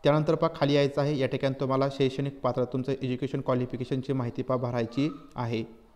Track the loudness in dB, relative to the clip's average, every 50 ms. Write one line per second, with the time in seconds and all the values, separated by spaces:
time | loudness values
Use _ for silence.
0 | 4 4 4 4 4 2 2 2 2 0 0 0 0 4 4 4 4 4 2 0
1 | 0 0 0 0 0 0 0 0 0 0 0 0 0 0 2 2 2 0 2 2
2 | 2 2 2 0 -4 -4 -4 -2 -2 0 2 2 0 0 0 -4 -2 -2 -2 -2
3 | -2 -2 -2 -2 -2 -4 -4 -4 0 0 0 0 0 -2 -4 -6 -4 -2 -2 -4
4 | -2 -2 -2 -2 -2 -4 -4 -6 -2 -2 0 0 0 0 0 -2 -2 -2 0 0
5 | 0 0 -2 -6 -16 -14 -8 -6 -4 -2 -2 -4 -4 -6 -12 -20 -20 -20 _